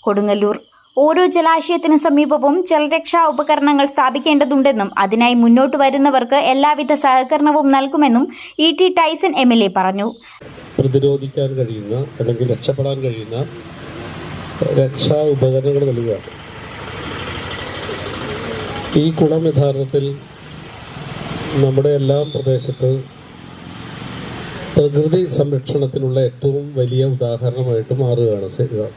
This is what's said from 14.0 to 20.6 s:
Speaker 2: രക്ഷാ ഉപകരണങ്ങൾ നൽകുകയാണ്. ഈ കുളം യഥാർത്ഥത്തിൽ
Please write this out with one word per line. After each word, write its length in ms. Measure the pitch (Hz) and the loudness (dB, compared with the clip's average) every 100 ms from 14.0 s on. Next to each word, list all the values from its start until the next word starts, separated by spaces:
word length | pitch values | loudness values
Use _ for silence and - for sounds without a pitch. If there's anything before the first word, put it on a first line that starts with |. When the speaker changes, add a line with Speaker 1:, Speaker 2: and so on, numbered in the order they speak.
| - - - - - - 147 143 | -12 -12 -12 -12 -12 -6 0 2
Speaker 2:
രക്ഷാ 380 | 131 - - 151 151 | 0 -2 0 0 2
ഉപകരണങ്ങൾ 500 | 139 131 131 139 143 139 | 2 2 2 0 0 0
നൽകുകയാണ്. 380 | 117 117 95 - - - - - - - - - - - - - - - - - - - - - 143 - 147 - - - - | -2 -2 -4 -8 -18 -18 -16 -16 -14 -12 -12 -10 -10 -10 -10 -10 -10 -10 -10 -10 -10 -10 -10 -10 -10 -8 -10 -8 -10 -2 -2
ഈ 40 | 160 160 | 0 0
കുളം 280 | 156 160 165 | 0 2 0
യഥാർത്ഥത്തിൽ 540 | 147 143 135 135 143 139 139 - - - - | 0 0 -2 -2 -2 -4 -8 -14 -20 -20 -18